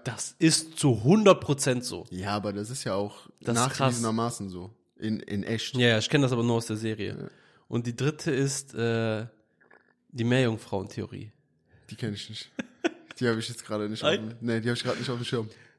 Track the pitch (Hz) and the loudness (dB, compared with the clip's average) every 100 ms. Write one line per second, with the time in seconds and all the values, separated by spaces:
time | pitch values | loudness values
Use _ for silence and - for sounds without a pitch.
0 | - 113 - - 160 160 - - 147 113 | -8 -8 -10 2 4 4 0 0 4 4
1 | 117 208 202 185 - 139 - 123 120 90 | 6 8 10 8 4 0 2 0 -2 -8
2 | - 92 98 104 104 101 107 131 120 98 | -8 -8 -4 -2 -2 -4 -6 -8 -4 -2
3 | 101 - - _ - 117 127 - 135 120 | -2 -6 -20 _ -2 2 2 2 0 2
4 | 113 110 117 117 98 90 92 110 _ - | 0 0 -2 -4 -8 -10 -12 -16 _ -8
5 | 110 110 - 101 95 110 - 127 120 110 | -4 -4 -4 -4 -2 -4 -2 2 4 4
6 | 107 147 131 123 117 117 113 107 110 107 | 2 2 2 2 2 2 0 -4 -4 -4
7 | 101 104 - - _ _ _ 117 120 117 | -6 -8 -12 -16 _ _ _ -4 -4 -2
8 | 131 156 165 131 139 135 - - 117 113 | -2 -2 -2 0 0 -2 -8 -4 -2 0
9 | 113 110 117 - _ _ _ - _ _ | 0 -2 -6 -12 _ _ _ -20 _ _
10 | _ 127 117 127 123 110 - 98 98 - | _ -2 2 4 4 0 -4 -6 -6 -8
11 | 95 95 107 - _ _ _ _ - - | -10 -10 -14 -18 _ _ _ _ -20 -10
12 | 113 101 - 110 - - - _ - - | -8 -8 -10 -14 -12 -12 -12 _ -6 -6
13 | - - 123 113 110 120 - 107 104 107 | -12 -2 0 0 -2 -10 -6 -4 -4 -2
14 | 147 175 110 117 117 113 113 120 123 117 | 0 0 -2 -6 -2 0 0 -2 -2 -2
15 | 123 120 120 123 110 - - | -4 -4 -4 -4 -4 -10 -20